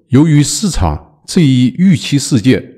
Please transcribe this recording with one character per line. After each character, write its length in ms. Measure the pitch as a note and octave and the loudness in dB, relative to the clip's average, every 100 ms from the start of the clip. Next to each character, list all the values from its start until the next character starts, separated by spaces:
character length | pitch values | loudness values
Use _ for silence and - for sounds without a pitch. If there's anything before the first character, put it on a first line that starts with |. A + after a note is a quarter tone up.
| _ | _
由 200 | B2 D#3+ | 2 4
于 140 | D3 | 2
市 260 | C#3 - G#3+ | 0 -2 -4
场 520 | - F2 D2 - _ - | -2 -4 -4 -10 _ -6
这 180 | - D3+ | 0 2
一 280 | B2+ B2+ - | 2 0 0
预 180 | F#3 D3+ | 0 0
期 220 | - C#3+ | -2 -4
事 240 | - B2+ | -2 0
件， 220 | A#2+ G2+ - | 0 0 -2